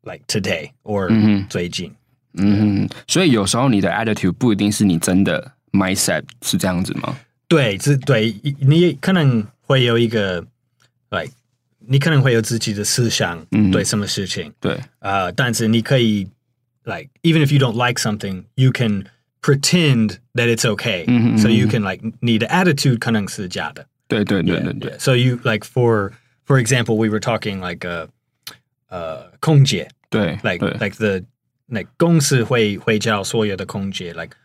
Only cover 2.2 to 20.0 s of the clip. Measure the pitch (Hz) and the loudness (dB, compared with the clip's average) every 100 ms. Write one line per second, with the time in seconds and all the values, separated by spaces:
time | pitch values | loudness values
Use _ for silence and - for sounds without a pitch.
2.2 | _ 82 101 104 104 101 98 - - 165 | _ -2 2 2 2 0 -2 -6 -4 2
3.2 | 180 113 98 117 135 104 95 98 110 107 | 4 4 2 0 2 2 0 -2 -2 -2
4.2 | 92 85 123 98 104 - 101 82 92 92 | -2 0 0 2 0 2 2 2 2 2
5.2 | 95 78 - _ _ 98 92 95 - 78 | 2 0 -6 _ _ -2 0 -2 -2 -2
6.2 | - - - 92 95 87 92 - - - | -4 -12 -4 -2 0 -2 -4 -6 -8 -10
7.2 | _ _ - 160 117 98 143 139 135 117 | _ _ 0 2 2 0 0 0 2 2
8.2 | 110 101 143 139 139 160 175 147 - 185 | 0 -2 -6 0 4 4 4 2 0 2
9.2 | 139 117 104 _ - 135 123 117 117 110 | 4 2 -2 _ 0 2 2 2 2 0
10.2 | 98 90 - _ _ _ _ _ - 92 | -2 -4 -8 _ _ _ _ _ -10 -8
11.2 | 71 - _ _ _ _ 120 135 165 147 | -8 -14 _ _ _ _ -2 0 4 4
12.2 | 131 113 107 117 110 101 101 - 117 - | 4 2 0 -4 -4 -4 -2 0 0 0
13.2 | 90 85 - 107 98 104 98 107 101 - | -2 -6 -2 2 4 2 0 -2 -4 -6
14.2 | 95 98 76 - 92 - - _ 98 98 | -6 -8 -10 -6 -6 -6 -10 _ -4 -4
15.2 | 90 90 123 110 110 113 113 135 117 104 | -2 -2 -2 0 2 2 2 2 2 0
16.2 | 95 _ _ _ _ _ - 87 - _ | -4 _ _ _ _ _ -12 -12 -14 _
17.2 | 165 160 143 143 127 113 123 120 110 104 | 2 2 4 4 2 0 -2 -2 -4 -4
18.2 | 101 92 - - 131 - 113 101 - _ | -6 -10 -8 2 2 2 -2 -2 -6 _
19.2 | _ _ - 143 - 175 151 120 | _ _ 0 0 2 2 4 2